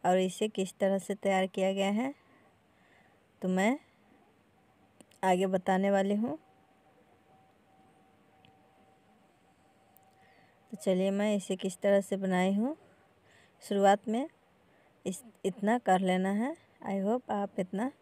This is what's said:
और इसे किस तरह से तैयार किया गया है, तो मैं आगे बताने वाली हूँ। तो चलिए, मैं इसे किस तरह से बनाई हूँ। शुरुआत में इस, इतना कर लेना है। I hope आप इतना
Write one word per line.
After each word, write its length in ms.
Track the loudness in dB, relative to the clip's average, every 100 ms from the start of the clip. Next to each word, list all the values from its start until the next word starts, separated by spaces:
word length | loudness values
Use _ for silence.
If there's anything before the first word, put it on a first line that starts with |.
और 140 | 4 2
इसे 300 | 2 -2 -6
किस 260 | -4 -6 0
तरह 180 | 0 0
से 160 | -2 -4
तैयार 300 | 0 0 0
किया 240 | -2 -2
गया 160 | 0 0
है, 220 | 0 -4 -8 _ -20 _ _ _ _ _ _ _ _ _ _
तो 60 | -2
मैं 320 | 0 0 0 _ _ _ _ _ _ _ _ _ _ _ _ -20 _
आगे 240 | 2 2 2
बताने 440 | 0 0 2 2
वाली 240 | 2 2 0
हूँ। 220 | -2 -6 _ _ _ _ _ _ _ _ _ -20 _ _ _ _ _ _ _ _ _ _ -20 _ _ _ _ _ _ _ _ _ _ _ _ _ _ -20 _ _ -20 _ _ _ _
तो 60 | -6
चलिए, 340 | -2 0 0
मैं 240 | 0 0 -2
इसे 200 | -4 -6
किस 240 | -6 -2
तरह 200 | 2 2
से 160 | 2 -4
बनाई 360 | 0 2 2
हूँ। 220 | 0 -2 -6 -16 _ _ _ _ -20 _ _
शुरुआत 440 | -4 4 4 4 0
में 200 | -4 -4 _ _ _ _ _ _ _ -10
इस, 180 | -10 -16 _ -8
इतना 320 | -2 0 0
कर 220 | 2 2
लेना 320 | 4 0 0
है। 220 | -2 -2 -6 _ _
I 140 | -6 -2 -2
hope 260 | -2 -4
आप 280 | -6 -4 -6
इतना 320 | -6 -4 -6 -8